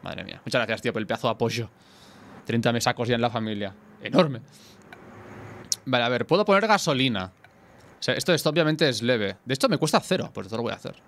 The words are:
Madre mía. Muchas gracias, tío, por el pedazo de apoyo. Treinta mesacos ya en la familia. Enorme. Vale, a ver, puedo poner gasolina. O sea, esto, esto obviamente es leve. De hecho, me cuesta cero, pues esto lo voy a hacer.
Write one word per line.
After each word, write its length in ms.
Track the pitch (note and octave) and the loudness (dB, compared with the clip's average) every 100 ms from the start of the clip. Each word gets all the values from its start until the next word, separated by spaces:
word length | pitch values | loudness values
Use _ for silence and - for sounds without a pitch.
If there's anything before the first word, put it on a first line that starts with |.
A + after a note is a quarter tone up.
Madre 200 | F2+ D#2+ F#2+ | -10 -10 -12
mía. 160 | F2 - | -12 -4
Muchas 140 | B2+ | -2
gracias, 220 | A2 A2 | 0 -2
tío, 120 | A#2+ | -2
por 80 | A2 | -4
el 60 | G#2 | -4
pedazo 200 | A2+ B2 | -2 -2
de 60 | |
apoyo. 360 | A2 A#2 A2 A2 _ - - - - - - - | 0 -2 -2 -8 _ -20 -20 -20 -20 -20 -18 -2
Treinta 280 | A#2 A#2 | 0 2
mesacos 340 | A#2 B2 B2 A#2+ | 2 0 0 0
ya 80 | A#2+ | 2
en 60 | |
la 80 | A#2+ | 0
familia. 440 | A2+ A2 G#2 G2+ F#2+ - - | -2 -4 -4 -6 -10 -20 -14
Enorme. 400 | G#2+ E3+ D#3+ A#2+ - - - - - - - - - - - - - - - | -2 2 2 -2 -12 -20 -20 -20 -20 -20 -20 -20 -20 -18 -16 -18 -8 -8 0
Vale, 180 | B2 | 2
a 60 | A#2+ | 2
ver, 180 | A#2+ A#2 | 0 2
puedo 160 | F3 G#3+ | 2 4
poner 220 | G3 G#3 | 4 4
gasolina. 640 | G3+ - C3+ C3 G#2 F#2 _ - _ - - - - | 2 2 2 2 0 -6 _ -20 _ -20 -20 -20 -8
O 40 | |
sea, 100 | - B2+ | -2 -2
esto, 180 | D#3 | 2
esto 160 | D#3 D#3+ | 2 2
obviamente 380 | D3+ D#3 D#3 D#3 | 2 2 4 2
es 120 | A2 | 2
leve. 360 | A#2 B2 G2+ G2 - | 2 2 0 -4 -6
De 80 | |
hecho, 160 | C3+ C4+ | 0 2
me 80 | E3 | 2
cuesta 240 | D#3 G#3+ | 2 2
cero, 280 | - F#3 - | 2 -2 -2
pues 140 | - F#2+ | -10 -8
esto 100 | A2+ | -6
lo 60 | |
voy 100 | A#2 | -4
a 20 | A2+ | -6
hacer. 200 | - - | -12 -14